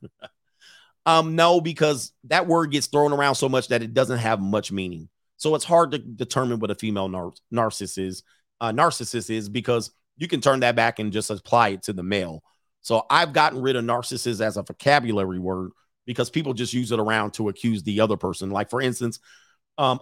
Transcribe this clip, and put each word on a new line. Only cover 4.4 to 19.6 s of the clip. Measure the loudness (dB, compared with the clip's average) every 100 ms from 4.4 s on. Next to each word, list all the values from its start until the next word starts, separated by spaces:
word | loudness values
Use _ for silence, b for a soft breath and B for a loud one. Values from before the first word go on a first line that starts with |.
| 0 -2 -4
meaning. | -6 -8 -10 -16 _ _ -6
So | -2
it's | -2 4
hard | 4 4
to | 0
determine | -8 -10 -4 0 0 0
what | -4
a | -4
female | -4 -2 -4
nar-, | -6 -10 -14 -8
narcissist | -2 -2 -4 -8 -6
is, | -8 -8 -16 _ _ -8
uh, | -4
narcissist | 2 2 0 -6 -6 -4
is, | -6 -4
because | -4 0 -2 -2 _ _ -12
you | -6
can | 0
turn | 2 4
that | 2 2
back | 0 0
and | -4
just | -4 -4
apply | -6 0 4 4
it | 0
to | -6
the | -6
male. | -2 -2 -4 -8 -18 _ _ _
So | -2 0 2
I've | 2 4
gotten | 4 2 2
rid | 0 0
of |
narcissist | 0 -2 -4 -6 -4 -2
as | -2 -2
a |
vocabulary | -8 -4 2 2 2 -2 -2 -2
word | -4 -4 -6 -12 _ _ -8
because | -4 -4
people | -2 -4
just | -4 -4
use | -4 -2
it | 0
around | 2 0 0
to | -4 -4
accuse | -2 -2 -2
the | -2 2
other | 2 2
person. | -4 -6 -4
Like, | -4 -4
for | -2
instance, | -2 -2 -4 -6 b b b b